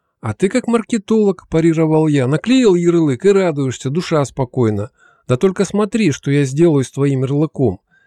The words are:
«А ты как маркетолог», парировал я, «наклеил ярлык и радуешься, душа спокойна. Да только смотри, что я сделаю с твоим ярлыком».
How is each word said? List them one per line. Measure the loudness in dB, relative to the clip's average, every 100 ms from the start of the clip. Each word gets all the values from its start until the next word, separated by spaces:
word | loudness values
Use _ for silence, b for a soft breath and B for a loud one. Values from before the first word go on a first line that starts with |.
| _ _
«А | -10
ты | -2 -2
как | -2 -2
маркетолог», | -2 -2 -6 0 0 0 -2 -4
парировал | 0 2 2 2 2 2
я, | 0 0
«наклеил | -2 0 2 4
ярлык | 2 2 2 0 0
и | 0
радуешься, | 2 0 -2 -4 -6 -6
душа | -6 -2 -2
спокойна. | -2 -4 -4 0 0 -2 -6 b b b -4
Да | 0
только | 0 0
смотри, | -2 -2 -2 0 0
что | 0 -2
я | -2
сделаю | 0 2 2 2
с | -2
твоим | -2 -2 0
ярлыком». | -2 -2 -2 0 -2 -2 _ _